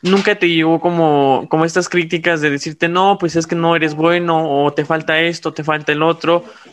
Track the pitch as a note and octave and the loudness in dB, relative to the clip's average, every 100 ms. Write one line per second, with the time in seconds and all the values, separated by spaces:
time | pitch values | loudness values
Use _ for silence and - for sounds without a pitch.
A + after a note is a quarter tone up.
0 | E3+ G3 G3 G3+ F3 E3 D#3+ E3 F3 E3+ | 2 0 2 0 0 2 2 2 0 2
1 | D#3+ D3 C#3 C3+ - D#3+ E3 E3+ F3 F3+ | 2 4 4 2 0 0 0 0 -2 -2
2 | E3 E3+ E3 E3+ D3+ C#3+ D#3+ D3+ E3+ F3 | -2 -2 -2 0 0 -2 -6 -4 -2 2
3 | F#3+ G3 E3+ E3 E3 E3+ E3 E3+ D#3 D3+ | 2 2 0 -2 -2 0 2 2 0 0
4 | E3 F3 F3 E3 D#3+ C#3 C#3+ C#3+ D3 D#3+ | 0 0 0 0 0 0 0 0 -2 -2
5 | D#3 D#3 E3+ E3 D#3+ D3+ D3+ D3+ D3+ D3+ | 0 0 0 -2 -8 -8 -4 -4 -2 0
6 | D#3+ E3 D#3+ E3+ E3+ - - | 0 0 0 0 -2 -20 -12